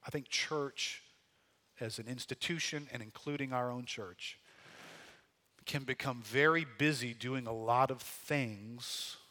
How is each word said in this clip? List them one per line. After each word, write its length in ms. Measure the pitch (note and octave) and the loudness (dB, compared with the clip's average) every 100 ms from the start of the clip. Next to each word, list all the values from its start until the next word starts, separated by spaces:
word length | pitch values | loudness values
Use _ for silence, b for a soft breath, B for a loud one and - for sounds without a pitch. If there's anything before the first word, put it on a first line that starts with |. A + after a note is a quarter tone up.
| - | -4
I 40 | |
think 180 | D3+ B2 | -6 -2
church 720 | - - D#3 C#3 - - - - - b b b b _ - | -2 0 0 0 -2 -4 -4 -12 -20 b b b b _ -6
as 180 | A#2 A2 | -4 -4
an 100 | A2+ | -6
institution, 800 | B2+ - B2+ - E3+ - D3+ D3 | -6 -6 -4 -2 0 0 -2 -6
and 100 | B2 | -8
including 520 | A2 - - D3 C3+ | -8 -10 -4 -2 0
our 180 | B2+ B2 | 2 2
own 140 | B2 B2 | 0 -4
church, 540 | - G2 F2+ - - B B B B B B B B B _ _ - - | -6 -8 -8 -10 -10 B B B B B B B B B _ _ -16 -4
can 180 | C#3+ | -4
become 380 | C3 B2+ C#3 A#2+ | -2 -2 0 -2
very 440 | G#2+ A#2 D3+ E3 D#3 A2+ | 0 6 8 6 2 2
busy 360 | D3 D3 B2 | 4 4 0
doing 340 | A#2 B2 C3 A#2+ | -2 -2 -2 -2
a 60 | |
lot 380 | A2+ A2+ A#2+ C3 | -2 4 6 6
of 100 | C3 | 4
things 1120 | - - - D3 B2 G#2 G#2 A#2+ A#2+ - - - - | -6 -10 0 2 2 -2 -8 -8 -6 -6 -6 -10 -16